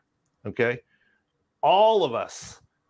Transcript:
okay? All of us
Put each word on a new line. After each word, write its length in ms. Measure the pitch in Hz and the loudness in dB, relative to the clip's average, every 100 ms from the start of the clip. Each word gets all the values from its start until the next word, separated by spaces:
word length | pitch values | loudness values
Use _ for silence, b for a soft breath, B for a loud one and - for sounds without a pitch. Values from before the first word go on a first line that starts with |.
| _ _ _ _ 107 | _ _ _ _ -10
okay? 340 | 101 117 127 - _ _ _ _ _ _ _ | -4 -2 -4 -12 _ _ _ _ _ _ _
All 440 | 143 185 220 220 160 | 0 4 4 2 0
of 80 | |
us 480 | 113 90 - - - _ _ | -4 -8 -12 -20 -20 _ _